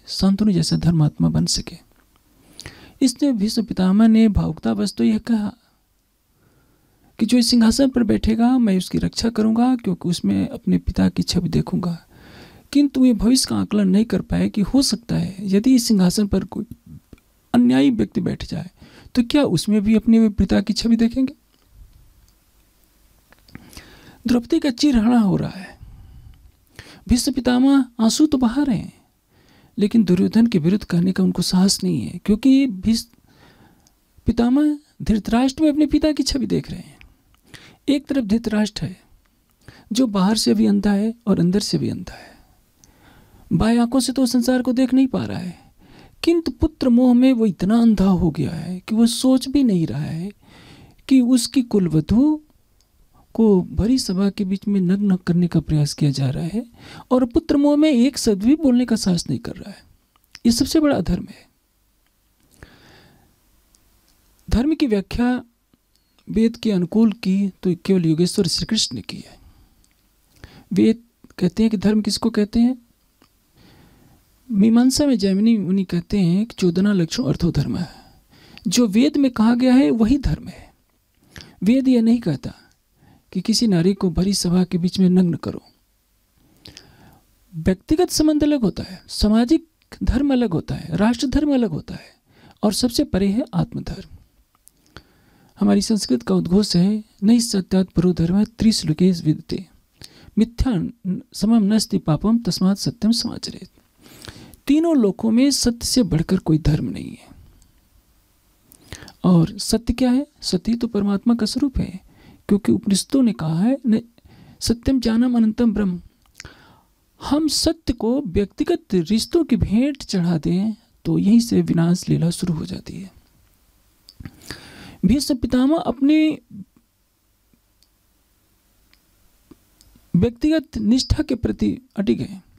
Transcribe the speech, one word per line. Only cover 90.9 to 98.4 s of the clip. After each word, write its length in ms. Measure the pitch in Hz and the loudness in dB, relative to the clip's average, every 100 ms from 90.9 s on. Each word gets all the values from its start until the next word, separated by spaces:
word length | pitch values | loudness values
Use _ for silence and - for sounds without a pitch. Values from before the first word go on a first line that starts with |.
| 165 | -2
राष्ट्र 300 | 208 240 285 | 0 0 -2
धर्म 260 | 262 302 | -2 0
अलग 160 | 277 226 | 0 -2
होता 260 | 151 - 90 | -4 -10 -16
है 200 | - _ _ _ - _ | -20 _ _ _ -20 _
और 100 | 214 | -4
सबसे 300 | 202 247 233 | 0 -2 -2
परे 240 | 294 185 196 | -2 0 0
है 180 | 202 302 | 0 -2
आत्मधर्म। 640 | 175 156 - - 156 - - _ _ _ _ _ _ _ - _ _ _ _ _ - | -4 -4 -6 -10 -12 -14 -20 _ _ _ _ _ _ _ -20 _ _ _ _ _ -4
हमारी 220 | 202 202 | 0 0
संस्कृत 420 | 202 214 - 247 | 0 -2 -2 -4
का 120 | - 185 | -2 -2
उद्घोष 400 | 165 185 208 175 | 0 0 2 2
है, 280 | 185 214 214 - | 0 0 -6 -4
"नहि 180 | 196 240 | 2 2
सत्यात् 480 | 233 202 185 190 185 | 2 -4 -2 -2 0
परो 240 | - 175 | 0 0
धर्मः 300 | 170 165 190 | 0 0 0